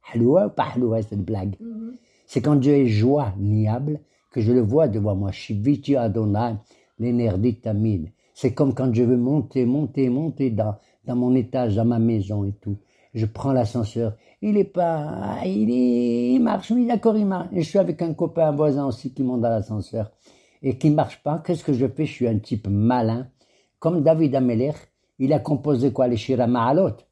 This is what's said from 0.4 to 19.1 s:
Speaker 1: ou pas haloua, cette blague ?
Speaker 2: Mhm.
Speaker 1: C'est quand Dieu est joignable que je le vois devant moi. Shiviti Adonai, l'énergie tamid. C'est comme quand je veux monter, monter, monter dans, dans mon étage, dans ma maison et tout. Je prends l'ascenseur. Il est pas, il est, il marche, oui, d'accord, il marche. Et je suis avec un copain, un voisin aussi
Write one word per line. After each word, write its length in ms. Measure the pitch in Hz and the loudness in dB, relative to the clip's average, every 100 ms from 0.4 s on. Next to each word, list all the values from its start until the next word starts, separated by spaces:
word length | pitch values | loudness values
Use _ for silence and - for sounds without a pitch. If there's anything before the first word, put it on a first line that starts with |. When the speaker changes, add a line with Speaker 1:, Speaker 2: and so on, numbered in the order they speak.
| 208 | 2
Speaker 1:
ou 20 | |
pas 200 | - - | -2 -4
haloua, 300 | 123 120 110 | -2 -2 -2
cette 200 | 107 104 | -4 -6
blague ? 320 | 90 107 98 98 | -4 -4 -6 -8
Speaker 2:
Mhm. 340 | 233 220 226 254 _ _ _ | -12 -12 -12 -16 _ _ _
Speaker 1:
C'est 160 | 135 | -4
quand 140 | 143 143 | 0 2
Dieu 180 | 131 | 4
est 140 | 143 127 | 4 4
joignable 1120 | 104 117 143 123 95 98 107 110 117 147 147 _ _ _ | 4 4 2 0 -4 0 0 0 -2 -4 -6 _ _ _
que 100 | 131 | -2
je 100 | 107 | 2
le 100 | 127 | 2
vois 260 | 107 139 151 | 4 2 2
devant 280 | 104 104 95 | 0 -2 -2
moi. 160 | 98 | -4
Shiviti 640 | - - 107 113 143 139 139 | -6 -6 -2 0 0 0 0
Adonai, 600 | 117 113 107 101 120 107 _ _ _ - | 0 0 0 0 -2 -4 _ _ _ -6
l'énergie 600 | 117 120 117 95 120 107 | -2 0 0 0 0 -2
tamid. 520 | 113 104 110 98 76 _ _ | -4 0 0 0 -4 _ _
C'est 200 | - 131 | -4 -4
comme 200 | - 143 | 2 0
quand 180 | 123 131 | 2 0
je 100 | 113 | 2
veux 140 | 120 123 | 4 2
monter, 480 | 123 151 113 135 123 | 2 0 0 0 0
monter, 440 | 139 143 - 127 | 0 -2 -2 0
monter 400 | 127 160 - 135 | 0 -4 -2 -2
dans, 260 | 107 107 104 _ _ - | 0 -2 -4 _ _ -6
dans 100 | 123 | -2
mon 200 | 123 127 | 2 2
étage, 400 | 113 131 120 101 | 2 -2 0 2
dans 100 | 113 | 2
ma 140 | 117 | 2
maison 440 | 113 113 95 104 98 | 2 0 -2 -4 -4
et 80 | |
tout. 240 | 98 104 101 _ _ _ 117 | -6 -8 -10 _ _ _ -4
Je 80 | 107 | -4
prends 260 | - 139 | -4 -2
l'ascenseur. 640 | 131 113 - 107 113 113 110 _ _ | 0 0 -2 -4 -4 -4 -6 _ _
Il 160 | 208 208 | -2 0
est 60 | |
pas, 760 | 196 180 170 160 151 185 202 202 190 | 0 0 -2 -2 -6 -8 -8 -6 -4
il 260 | 202 214 | -2 0
est, 640 | 247 247 240 240 240 240 254 | 2 2 2 0 -2 0 2
il 40 | |
marche, 300 | 226 202 - | 2 -2 -2
oui, 160 | 240 240 | 0 0
d'accord, 320 | 240 226 220 | 2 2 2
il 80 | 202 | 0
marche. 240 | 185 175 | -2 -4
Et 100 | 180 | -4
je 60 | 156 | 0
suis 100 | 202 | 0
avec 220 | 175 160 | 0 -2
un 100 | 165 | -4
copain, 360 | 151 165 165 156 | -2 -2 2 0
un 20 | |
voisin 340 | 143 151 139 139 | 4 2 2 -2
aussi 280 | 117 131 | -4 -10